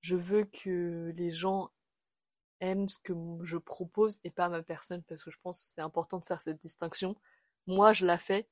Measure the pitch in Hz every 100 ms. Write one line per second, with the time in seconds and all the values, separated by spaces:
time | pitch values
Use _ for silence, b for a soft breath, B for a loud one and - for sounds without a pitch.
0 | 165 180 175 208 208 - 190 180 175 170
1 | 170 165 175 165 185 190 185 _ _ _
2 | _ _ _ _ _ _ 185 190 196 -
3 | - 175 165 170 170 165 - - 175 -
4 | 214 208 175 - 175 170 165 160 - 175
5 | 165 156 - - 180 180 - - 156 165
6 | 165 185 - 170 - 156 160 - 170 -
7 | 185 208 b b b b - 185 208 214
8 | 185 170 - 196 226